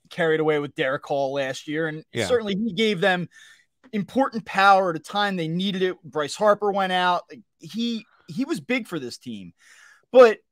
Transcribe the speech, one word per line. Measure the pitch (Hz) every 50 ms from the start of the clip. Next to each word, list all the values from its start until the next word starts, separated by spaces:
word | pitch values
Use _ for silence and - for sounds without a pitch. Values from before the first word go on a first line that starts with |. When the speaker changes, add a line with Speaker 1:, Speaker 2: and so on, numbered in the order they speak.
| _ _
Speaker 1:
carried | - - 170 160 156 156
away | 156 151 151 147
with | 143 143 -
Derek | - 151 131 135 143 -
Hall | - 151 139 139 135 135
last | 143 135 131 135 - - 151
year, | 147 156 165
and | 160 151 156 - _ _
Speaker 2:
Yeah. | 120 110
Speaker 1:
certainly | - 247 240 220 208 190
he | 185 226 233 180
gave | 170 226 214 208 170
them | 185 196 185 180 170 - - - - - - _ _ _ _ _ _ - -
important | 208 190 - - 240 269 262 - 226 -
power | - - 190 196 202 196 190 190 180
at | 160
a | 156
time | - - - 202 208 202 196
they | 180 165
needed | 156 165 180 190 202 180 190 185
it. | 185 175 - _
Bryce | 147 - 151 147 139 -
Harper | - 202 214 208 202 208 208 190
went | 202 196 185 185
out. | 180 180 180 180 175 - -
Like, | 156 123 - _ _ _
he, | - 156 147 220 233 240 233 220 - - _ _ _
he | - 151 175 269
was | 285 339 196
big | 135 - 247 262 - -
for | 180 156
this | 131 117 -
team. | - - 127 113 101 95 85 - _ _ - - - - - - _ _ _
But | - 254 254 226 - - _ _